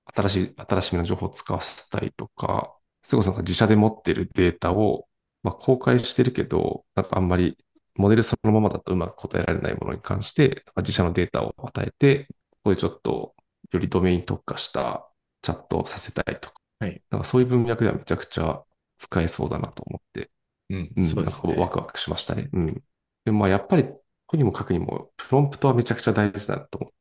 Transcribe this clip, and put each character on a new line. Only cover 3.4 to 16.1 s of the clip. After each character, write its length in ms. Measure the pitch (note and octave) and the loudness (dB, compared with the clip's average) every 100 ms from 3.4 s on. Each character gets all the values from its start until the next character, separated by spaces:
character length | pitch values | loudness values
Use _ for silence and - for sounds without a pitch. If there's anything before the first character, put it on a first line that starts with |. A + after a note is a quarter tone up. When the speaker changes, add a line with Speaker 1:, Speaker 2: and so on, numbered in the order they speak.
Speaker 1:
自 120 | F2+ | 0
社 140 | F2+ A2 | 2 6
で 80 | G#2+ | 6
持 140 | A2 | 4
っ 120 | - | 2
て 120 | - | -2
る 160 | - F2+ | -2 -2
デ 180 | - F2+ | 2 2
ー 60 | - | 2
タ 140 | F2 | -2
を、 360 | F#2+ G#2+ - - _ _ _ | 0 0 0 -6 _ _ _
ま 80 | G2+ | -6
あ、 20 | |
公 240 | - - B2+ | -2 2 2
開 220 | B2+ B2 | 4 2
し 140 | A#2+ | 2
て 100 | - | 0
る 80 | B2+ | 0
け 140 | - - | 0 -2
ど、 400 | E2+ - - _ - | 0 0 -4 _ -4
な 80 | |
ん 20 | - | -2
か 120 | - | 0
あ 20 | |
ん 80 | F2+ | 2
ま 80 | F2 | 2
り 220 | F2+ - _ _ _ - | 2 -2 _ _ _ 2
モ 140 | G2 | 4
デ 60 | A2 | 6
ル 80 | |
そ 140 | A2 - | 4 0
の 100 | G#2+ | 2
ま 80 | G#2+ | 4
ま 80 | G#2 | 4
だ 100 | - | 0
と 140 | - | -4
う 20 | F#2 | -2
ま 140 | F2 | -2
く 60 | - | -8
答 240 | - F2+ | -6 -4
え 40 | F2 | -2
ら 80 | |
れ 60 | F2 | -2
な 100 | - | -2
い 60 | - | -6
も 120 | - | -6
の 60 | |
に 60 | - | -8
関 220 | - G2 | -4 -6
し 100 | G#2 | -4
て、 140 | - C#3 | 2 2
な 60 | |
ん 20 | - | 2
か 160 | - - | -8 -6
自 160 | F#2 | -2
社 100 | - | 0
の 80 | F2+ | 0
デ 160 | F2+ F2 | 2 -2
ー 20 | |
タ 140 | - | -2
を 100 | A1 - | -4 -6
与 240 | - - - | -10 -6 -6
え 60 | |
て、 360 | - C#3 C#3 - - _ | 2 4 4 -2 -20 _
こ 60 | _ | _
こ 60 | G#2 | 0
で 60 | F#2 | 0
ち 60 | E2+ | 0
ょ 20 | |
っ 140 | - | -4
と 340 | - A#1 - _ _ _ - | -4 -4 -6 _ _ _ -6
よ 80 | F2+ | -4
り 100 | - | 0
ド 100 | F#2 | 2
メ 140 | F#2 | 2
イ 40 | F2+ | 2
ン 60 | |
特 180 | F2+ - | -2 -6
化 120 | - - | -6 -10
し 160 | - | -8
た 380 | - B1+ - - _ _ _ | -4 -4 -6 -12 _ _ _
チ 100 | - | -6
ャ 40 | D#2 | -6
ッ 120 | - | -4
ト 120 | - | -4
を 80 | - | -4
さ 120 | - | -8
せ 140 | - | -10